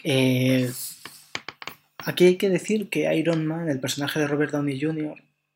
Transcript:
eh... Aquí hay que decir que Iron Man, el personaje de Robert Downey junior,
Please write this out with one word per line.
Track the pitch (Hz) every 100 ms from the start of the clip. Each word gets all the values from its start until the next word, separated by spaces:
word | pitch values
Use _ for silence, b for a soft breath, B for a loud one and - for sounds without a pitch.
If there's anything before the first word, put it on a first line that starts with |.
eh... | 165 131 131 127 127 131 127 - - - - - - - - - - - _ -
Aquí | - - 180
hay | 180
que | 202
decir | 175 - 214 196
que | 156 156 160
Iron | 156 165 156
Man, | 165 170
el | 131
personaje | 127 131 143 156
de | 143
Robert | 147 147
Downey | 147 143 135
junior, | 156 156 151 - _ _ _